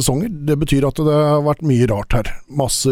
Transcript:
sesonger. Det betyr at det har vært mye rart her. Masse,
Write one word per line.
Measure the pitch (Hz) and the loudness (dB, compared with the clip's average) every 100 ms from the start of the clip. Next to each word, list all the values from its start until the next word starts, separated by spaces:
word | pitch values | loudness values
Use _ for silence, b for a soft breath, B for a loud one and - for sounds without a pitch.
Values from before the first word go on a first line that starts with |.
sesonger. | 131 127 233 | 0 -2 -4
Det | 156 147 147 | -6 -2 -2
betyr | 151 139 139 | 2 2 0
at | 143 | 0
det | 151 | 0
har | 151 151 147 | 2 2 2
vært | 147 147 | 0 -2
mye | 156 123 123 | 0 2 2
rart | 101 - | 0 -2
her. | 113 - - - | -2 -2 -8 -6
Masse, | 143 131 - 135 | -4 -2 0 -2